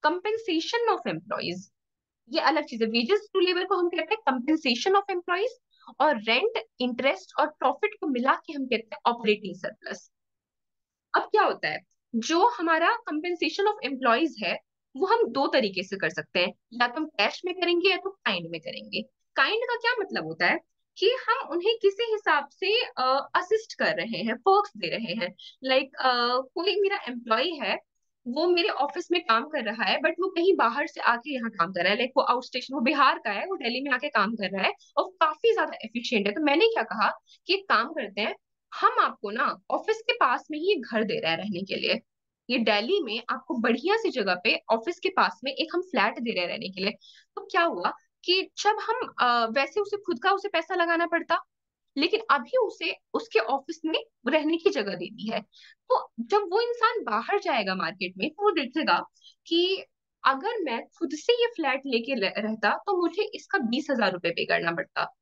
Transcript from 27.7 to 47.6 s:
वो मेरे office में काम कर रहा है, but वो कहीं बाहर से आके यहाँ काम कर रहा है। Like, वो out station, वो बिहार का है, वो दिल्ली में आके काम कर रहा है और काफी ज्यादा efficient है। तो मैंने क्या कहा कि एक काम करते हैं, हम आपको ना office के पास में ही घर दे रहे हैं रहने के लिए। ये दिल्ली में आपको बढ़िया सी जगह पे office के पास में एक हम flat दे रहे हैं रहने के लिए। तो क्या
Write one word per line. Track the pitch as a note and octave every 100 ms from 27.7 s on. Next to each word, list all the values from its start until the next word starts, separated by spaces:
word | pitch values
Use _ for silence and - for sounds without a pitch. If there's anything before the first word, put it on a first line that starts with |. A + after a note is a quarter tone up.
| B3 _ _ _ _ A#3+
वो | C4 E4+
मेरे | F4 E4+
office | - C#4+ F4 E4+
में | F4
काम | E4+ A3+
कर | D4 D4+
रहा | A3 A3
है, | G3 C4
but | D#4+
वो | E4+ F#4
कहीं | - F4+ D#4
बाहर | A#3 A#3+ D#4
से | -
आके | - A#3 C#4+
यहाँ | C4 A3+
काम | G#3+ E3+
कर | F#3
रहा | F3
है। | G#3+
Like, | A#3 C4+
वो |
out | - B3
station, | B3+ B3+ -
वो | C#4
बिहार | B3 D4 C4+ E4+
का | A3+
है, | G3+ D#4+
वो | F#4+
दिल्ली | A#3+ B3+
में | C#4+
आके | B3+ D4
काम | A#3 G3+
कर | A3 F#3+ F#3+
रहा | A#3
है | G#4 _ -
और | F#4+ -
काफी | D#4+ D#4 A#4
ज्यादा | F#4+ D4+ -
efficient | A3 A#3+ A#3 A3+ G3+
है। |
तो | G#3
मैंने | D4+ C#4+ A4+
क्या | A4+
कहा | A3+ A3 G#3+ D#5+ _ - -
कि |
एक | G4 -
काम | A3+ A#3+
करते | D#4+ G#3 G3
हैं, | A#3 G4+ _ _ _
हम | - G4+ B4
आपको | D#4 A#3+ G3+
ना | A3 C4+ F#3 _
office | D4 D#4 A4
के | -
पास | A#4 D4+ C4 -
में | D4+
ही | F4
घर | G4+ A3+ A3+
दे | G#3+ D#3
रहे | D#3+
हैं | E3
रहने | G3 F3+
के | F#3+ C#3+
लिए। | C3+ A3 _ _ _ _ -
ये | A#3+
दिल्ली | A3 G#3 A#3 G4+
में | C4+ A3 -
आपको | B3 -
बढ़िया | B3+ A#3 A#3 D#4+ A4
सी | A4
जगह | B3+ G3 F3+
पे | A3 D#4+ -
office | A3+ A3+ F4
के | F#4
पास | - G3 G3+
में | C4
एक | C#4 D#4+
हम | F4
flat | F4+ A#3+ G3+ D#4
दे | A#3
रहे | F#3
हैं | F3
रहने | G#3 F3+
के | F#3+
लिए। | F#3+ A3 - - _ -
तो | G4
क्या | F#4